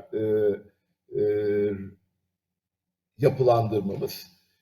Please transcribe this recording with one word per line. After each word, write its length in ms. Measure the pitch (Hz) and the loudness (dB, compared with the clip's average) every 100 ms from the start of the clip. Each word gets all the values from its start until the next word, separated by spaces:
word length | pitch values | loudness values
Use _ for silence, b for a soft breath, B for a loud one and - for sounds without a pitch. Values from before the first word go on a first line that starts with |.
| - | -8
e, 420 | 104 110 107 104 101 - _ _ _ _ 104 | -4 0 2 2 0 -6 _ _ _ _ -2
e, 20 | 104 104 104 104 104 98 98 - _ _ _ _ _ _ _ _ _ _ _ - | 0 0 0 0 0 -4 -10 -18 _ _ _ _ _ _ _ _ _ _ _ 0
yapılandırmamız, 1080 | 123 - 123 117 110 107 95 - - - - _ _ _ | 0 4 4 4 2 -2 -2 -4 -8 -10 -20 _ _ _